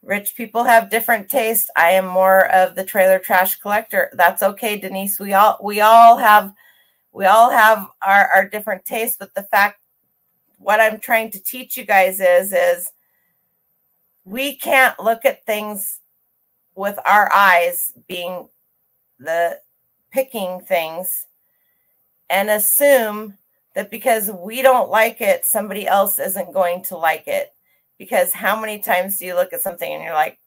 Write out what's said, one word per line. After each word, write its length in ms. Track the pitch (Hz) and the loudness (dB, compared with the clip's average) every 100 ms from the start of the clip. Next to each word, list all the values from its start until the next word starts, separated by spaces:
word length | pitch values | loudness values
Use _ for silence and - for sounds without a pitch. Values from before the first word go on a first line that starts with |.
Rich 320 | - 196 202 - | -6 -6 -6 -12
people 280 | 226 226 | -8 -2
have 280 | 247 226 202 | 4 4 4
different 360 | 220 226 226 202 | -4 -2 -4 -2
taste. 420 | 277 220 226 - - | -2 0 -2 -2 2
I 160 | 165 | 4
am 140 | 190 190 | 4 2
more 400 | 185 190 190 190 | 2 4 4 4
of 220 | 185 185 185 | 2 0 -2
the 100 | 190 | -8
trailer 320 | 208 190 190 | 0 2 2
trash 380 | 185 196 190 - | 2 0 0 -4
collector. 540 | 202 208 220 196 - | -4 -4 -4 -4 -4
That's 300 | 214 175 - | 0 0 2
okay, 340 | 202 202 226 208 | -4 -2 -6 -6
Denise. 420 | 185 190 196 196 | -8 -8 -8 -8
We 140 | 202 | -2
all, 240 | 196 214 - | 2 4 2
we 200 | 202 208 | -6 0
all 340 | 214 226 233 233 | 6 8 10 8
have, 360 | 226 208 196 _ _ _ _ _ _ | 6 4 4 _ _ _ _ _ _
we 140 | - 190 | -4 2
all 240 | 214 240 | 6 4
have 380 | 254 220 220 196 _ 196 | 6 4 2 -2 _ 0
our, 240 | 202 196 | 2 4
our 140 | 190 196 | 2 0
different 380 | 214 214 190 - | -6 -8 -10 -8
tastes, 320 | 240 226 - | -6 -6 -8
but 140 | 190 | -10
the 100 | - | -12
fact, 380 | 202 214 202 - _ _ _ _ _ _ _ _ | -2 0 0 -2 _ _ _ _ _ _ _ _
what 200 | 185 214 | -2 2
I'm 200 | 220 214 | 2 0
trying 320 | - 233 226 | -4 -4 -4
to 120 | 208 | -12
teach 320 | - 254 254 - | -14 -14 -14 -14
you 80 | |
guys 380 | 214 202 190 190 | 0 2 2 0
is, 320 | 185 180 196 | 2 2 2
is 380 | 185 175 175 - _ _ _ _ _ _ _ _ _ _ _ _ _ | -2 -2 -2 -6 _ _ _ _ _ _ _ _ _ _ _ _ _
we 320 | 185 226 277 269 | -16 -8 -8 -8
can't 420 | 330 269 254 - | -2 2 2 0
look 280 | 202 226 240 | -4 -2 -2
at 200 | 214 - | -4 -8
things 540 | 214 214 208 - - _ _ _ _ _ _ _ - | -8 -6 -10 -12 -14 _ _ _ _ _ _ _ -10
with 220 | 202 202 - | -8 -6 2
our 280 | 202 202 | 4 4
eyes 580 | 196 196 180 175 175 - - _ | 4 4 4 2 -4 -10 -12 _
being 400 | 180 175 180 - _ _ _ _ _ _ _ | -12 -10 -12 -16 _ _ _ _ _ _ _
the 400 | 139 165 170 185 _ _ _ _ _ | -8 -4 -4 -4 _ _ _ _ _
picking 500 | 247 269 233 185 185 | -6 -6 -6 -8 -10
things 640 | - 180 160 165 185 - - _ _ _ _ _ _ _ _ _ _ | -4 -4 -4 -8 -10 -10 -12 _ _ _ _ _ _ _ _ _ _
and 200 | 180 202 | -2 0
assume 880 | 214 208 - 285 269 220 208 220 202 _ _ _ | -2 -2 0 4 4 2 -6 -14 -18 _ _ _
that 180 | - 202 | -12 -10
because 400 | - 262 226 202 | -6 -2 0 -2
we 300 | 196 180 233 | -10 -12 0
don't 280 | 262 254 196 | 2 2 2
like 300 | 214 226 226 | 0 0 0
it, 260 | 208 175 - | -2 0 -2
somebody 400 | 214 208 196 202 | -4 -6 -8 -2
else 320 | 196 196 - | 0 0 -2
isn't 360 | 175 196 180 | -6 -6 -8
going 300 | 190 180 175 | -4 -2 -4
to 120 | 185 175 | -8 -6
like 320 | 160 160 - | -4 -4 -6
it. 240 | 98 - _ _ _ _ _ | -8 -8 _ _ _ _ _
Because 320 | - 220 180 | -6 -2 -2
how 280 | - 202 220 | -4 -4 -4
many 180 | 220 208 | -6 -10
times 400 | 202 180 190 190 | -4 -2 -2 -8
do 80 | 180 | -6
you 80 | |
look 200 | 175 180 | -4 -4
at 80 | 156 | -4
something 300 | 196 175 165 | -10 -8 -12
and 120 | 151 | -10
you're 100 | 165 | -10
like 240 | 160 160 - | -10 -12 -16